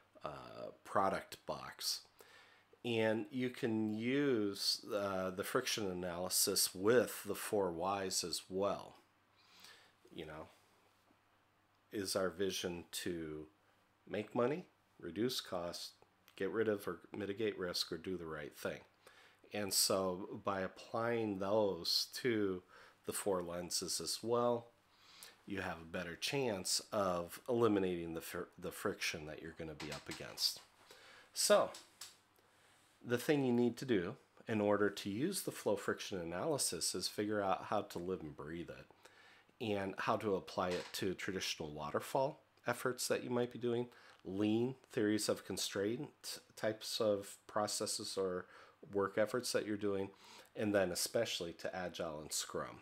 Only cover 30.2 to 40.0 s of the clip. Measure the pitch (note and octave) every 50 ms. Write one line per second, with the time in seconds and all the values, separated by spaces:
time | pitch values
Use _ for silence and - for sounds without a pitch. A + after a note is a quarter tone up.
30.2 | - - - - - - - - - - _ _ - - - - - - - -
31.2 | - - - - - - G#3 G3 A2 F#2+ - - - - - - - - - _
32.2 | _ _ _ _ _ _ _ _ _ - - _ _ _ _ _ - B2 A#2+ A#2+
33.2 | - - D3+ C#3+ C3+ B2+ A#2+ A#2+ B2 A#2+ A#2 - - B2+ A#2 F#2+ F2 F#2+ B2+ -
34.2 | - _ _ - - - A2+ G#2+ G#2 G#2 G#2 G2 G#2 G2 G2 - - G#2 G2 A2
35.2 | C#3+ G3 F#3+ F#3 - - - - - A#2 G#2 G2 - - G2+ - - - G#2 F2+
36.2 | E2+ E2+ E2+ F2+ A#2+ D#3+ D3 B2+ - - F#2 E2 - - - F#2+ F2 - - -
37.2 | G#2+ G#2 G#2+ G#2 G2+ F#2+ F2+ - - - A#2 G#2 G2 - - F2+ F2 F#2 F#2 -
38.2 | D#2 D2+ C#2+ - D2 D2+ E2 E2+ E2 - C2+ C2+ C2 - - _ - - - -
39.2 | - - - - - _ _ - B2 G#2+ G2+ G2+ G2 F#2+ F#2+ -